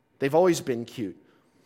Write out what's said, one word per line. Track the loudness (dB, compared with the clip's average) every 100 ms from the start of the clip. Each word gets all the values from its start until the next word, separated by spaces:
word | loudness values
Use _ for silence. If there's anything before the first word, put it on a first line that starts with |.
| _ -4
They've | 0
always | 4 4 2
been | -2 -6 -6
cute. | -10 -10 -10 _ _ _ _